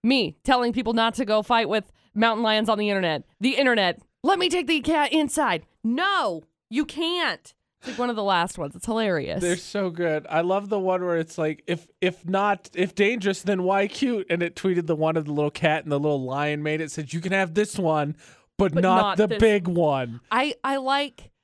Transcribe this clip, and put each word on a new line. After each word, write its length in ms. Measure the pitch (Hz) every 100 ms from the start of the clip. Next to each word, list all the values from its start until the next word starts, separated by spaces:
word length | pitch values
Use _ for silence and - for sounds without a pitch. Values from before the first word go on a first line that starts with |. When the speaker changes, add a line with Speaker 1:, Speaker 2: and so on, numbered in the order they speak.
Speaker 1:
Me 340 | 220 269 185 -
telling 300 | - 254 240
people 200 | 226 226
not 200 | 226 226 226
to 100 | 214
go 180 | 214
fight 260 | 208 233 202
with 220 | 214 202 _ _ 208
mountain 280 | 226 220
lions 240 | 226 214 214
on 120 | 208
the 100 | 208
internet. 340 | 196 180 151 - _
The 180 | 233 269
internet, 440 | 269 233 185 175 _ _
"Let 160 | 294 381
me 100 | 359
take 160 | 359 277
the 120 | 311
cat 320 | 247 320 294
inside." 520 | 311 294 - 262 175 - _
No, 600 | 220 247 381 392 247 165 - _ _
you 160 | 233 302
can't. 680 | 294 330 349 302 175 - _ _ _
It's 100 | -
like 100 | 220
one 100 | 247
of 60 | 220
the 80 |
last 340 | 202 180 175 -
ones. 180 | 147 175
It's 80 | -
hilarious. 560 | 226 214 165 - -
Speaker 2:
They're 160 | 175 175
so 320 | - 202 190
good. 360 | 165 170 151 151
I 100 | 160
love 300 | 175 190 202
the 100 | 208
one 240 | 185 185
where 140 | 180 170
it's 200 | 165 -
like, 260 | 156 156 -
"If, 200 | 170 - _
if 260 | 185 180 170
not, 420 | 190 202 196 -
if 220 | - 175 -
dangerous, 460 | 208 240 196 190
then 220 | 185 190
why 240 | 185 196 196
cute?" 380 | - 269 226 190
And 120 | 170
it 140 | 175 -
tweeted 320 | 190 175 165
the 80 | 156
one 220 | 156 160
of 80 | 151
the 80 |
little 180 | 147 147
cat 320 | - 160 156
and 80 | 151
the 80 | 143
little 240 | 151 143
lion 400 | 127 139 147 151
made 160 | 151 156
it, 120 | 165
said, 200 | - 143
"You 60 | 165
can 140 | 175
have 200 | 196 190
this 240 | 160 208 -
one, 380 | 175 156 143 156 - - _ -
but 160 | 196
Speaker 1:
But 100 | 165
Speaker 2:
not 180 | 185 185
Speaker 1:
not 160 | 208 180
Speaker 2:
the 100 | 214
Speaker 1:
this 120 | 208
Speaker 2:
big 280 | 220 208 175
one." 540 | 175 156 139 123 117 _
Speaker 1:
I, 240 | 226 294 -
I 140 | 269 269
like 540 | 262 277 285 - - _